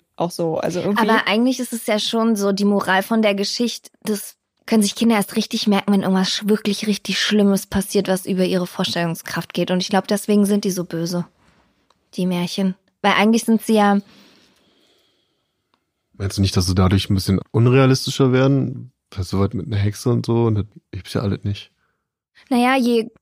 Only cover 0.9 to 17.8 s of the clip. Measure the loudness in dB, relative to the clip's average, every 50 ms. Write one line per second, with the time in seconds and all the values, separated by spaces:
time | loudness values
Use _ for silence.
0.9 | 0 2 2 2 2 2 2 0 0 2 2 2 0 -2 -4 -8 -8 -8 -4 -2
1.9 | -2 -2 -2 -2 -2 0 2 2 0 0 0 0 0 2 2 2 2 0 2 2
2.9 | 2 0 2 0 0 0 2 0 0 -2 -2 -4 -4 -4 -4 -4 -4 -8 -14 -20
3.9 | _ _ -6 -6 -6 -6 -6 -12 -18 _ _ _ _ _ _ 0 2 2 2 2
4.9 | 0 0 2 2 2 2 0 -2 -2 -4 -4 -4 -4 -4 0 0 0 2 2 0
5.9 | 0 0 0 0 0 0 0 -2 -4 -4 0 0 0 0 0 -2 -4 -4 -2 -4
6.9 | -4 -4 -4 -6 -4 -4 -2 0 2 4 4 4 2 2 -2 -4 -4 -4 -4 -2
7.9 | -2 -2 0 0 -2 -4 -2 -4 -2 0 0 0 0 -2 -2 -4 -4 -4 -4 -4
8.9 | -2 -2 -2 -4 -4 -6 -8 -10 -8 -8 -8 -6 -4 -4 -2 0 0 -2 -2 0
9.9 | -2 -2 0 0 -2 -2 0 2 2 4 4 4 2 0 0 -2 -4 -4 -6 -6
10.9 | -6 -6 -4 -4 -4 -4 -6 -6 _ _ _ _ _ _ _ _ _ _ _ _
11.9 | _ _ _ _ -6 -4 -2 -2 -2 -2 -4 -4 -2 -2 -2 -2 -2 -4 _ _
12.9 | _ _ 0 2 4 4 4 4 4 2 2 2 0 0 2 2 4 4 4 4
13.9 | 4 2 0 _ -14 -20 -20 _ _ _ _ _ _ _ _ _ _ _ _ _
14.9 | _ _ _ _ _ _ _ _ _ _ _ _ _ _ _ _ _ _ _ _
15.9 | _ _ _ _ _ -8 -8 -4 -2 0 0 0 2 0 0 0 2 2 4 4
16.9 | 4 2 0 0 -2 -2 0 0 -2 -2 -2 _ 0 2 4 4 4 4